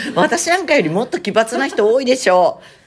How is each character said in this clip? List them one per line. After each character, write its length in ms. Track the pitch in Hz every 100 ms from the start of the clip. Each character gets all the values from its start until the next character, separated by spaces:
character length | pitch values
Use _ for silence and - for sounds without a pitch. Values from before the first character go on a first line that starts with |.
| - 202
私 340 | 202 339 -
な 80 | 359
ん 80 | 311
か 80 |
よ 80 | 294
り 60 | 165
も 160 | 175
っ 20 | 254
と 120 | 349
奇 100 | -
抜 260 | 202 220 247
な 120 | 269
人 260 | - 214
多 60 | 247
い 40 |
で 120 | 254 262
し 120 | 202
ょ 320 | 180 170 -
う。」 60 | - -